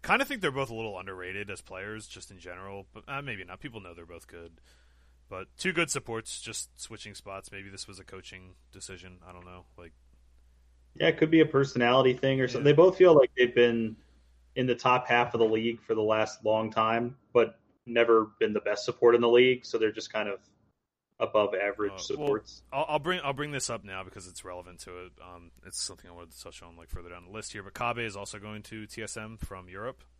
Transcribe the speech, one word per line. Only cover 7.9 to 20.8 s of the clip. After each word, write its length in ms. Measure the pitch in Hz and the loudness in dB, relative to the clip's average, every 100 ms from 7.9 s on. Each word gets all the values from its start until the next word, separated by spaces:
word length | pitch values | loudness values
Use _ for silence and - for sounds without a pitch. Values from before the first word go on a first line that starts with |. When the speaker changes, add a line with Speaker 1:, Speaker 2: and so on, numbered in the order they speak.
| 95 | -18
Speaker 1:
a 60 | |
coaching 500 | 92 95 - 95 92 92 _ | -18 -18 -16 -20 -20 -20 _
decision. 460 | 98 - 92 92 90 87 | -18 -16 -16 -18 -20 -20
I 60 | |
don't 120 | 90 90 | -20 -18
know. 180 | 92 87 - | -20 -20 -20
Like, 140 | 85 _ _ _ _ _ _ _ _ _ _ - | -20 _ _ _ _ _ _ _ _ _ _ -2
Speaker 2:
Yeah, 100 | 160 | 0
it 120 | 160 | 2
could 120 | 156 | 4
be 100 | 160 | 6
a 60 | 151 | 6
personality 680 | 139 135 127 120 131 131 | 4 0 2 4 6 4
thing 260 | 123 135 135 | 2 0 0
or 80 | 127 | 0
something. 180 | 123 143 | 2 4
Speaker 1:
Yeah. 60 | |
Speaker 2:
They 40 | 147 | 8
both 200 | 185 185 | 6 10
feel 180 | 180 | 10
like 160 | 156 127 - | 10 8 4
they've 180 | 120 | 4
been 420 | 123 120 117 113 110 _ _ _ _ _ - | 6 6 4 -2 -8 _ _ _ _ _ -4
in 100 | 127 | -2
the 80 | |
top 320 | 120 127 127 - | 0 4 2 4
half 280 | 120 123 | 2 2
of 40 | 117 | 2
the 80 | 110 | 2
league 340 | 110 113 117 | 2 0 -4
for 120 | - | -4
the 80 | 110 | 0
last 420 | 107 110 107 - | 2 2 0 -2
long 260 | 107 110 110 | 0 0 0
time, 440 | 110 110 113 120 127 _ | 0 2 0 -2 -8 _
but 260 | 120 113 - _ _ - | 2 2 -2 _ _ -2
never 460 | 117 117 113 110 _ | 2 6 6 4 _
been 120 | 110 | -2
the 80 | 104 | 0
best 240 | 104 104 | -2 -4
support 300 | - - 120 | -6 4 6
in 60 | 117 | 6
the 80 | 120 | 6
league. 360 | 120 127 127 | 6 6 2
So 140 | - 113 | -4 -2
they're 140 | 110 | -2
just 200 | 107 - | -4 -8
kind 160 | 110 104 | -6 -6
of 120 | 98 _ _ _ _ | -8 _ _ _ _